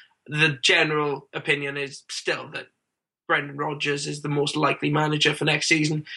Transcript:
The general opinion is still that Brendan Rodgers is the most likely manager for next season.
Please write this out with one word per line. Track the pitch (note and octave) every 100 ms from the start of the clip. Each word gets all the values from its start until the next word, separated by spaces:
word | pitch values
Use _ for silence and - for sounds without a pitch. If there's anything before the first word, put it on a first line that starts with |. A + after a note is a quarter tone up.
| - _ -
The | D3+ D3+ C3+
general | - F3 D#3 D3+ D3 C#3+ -
opinion | C#3 C#3+ C#3+ C#3+ C#3+
is | C#3 C#3 -
still | - - C#3 B2+
that | - - _ _ _ _ _ -
Brendan | D#3 C#3+ C#3
Rodgers | D3+ D3 D3 C#3+ D3+
is | D3
the | D3+
most | D3 D3 D3+
likely | C#3+ C3+ D3
manager | D3+ D3+ D3+ D3+ D3
for | D#3
next | D3+ -
season. | D#3+ D3+ D#3 -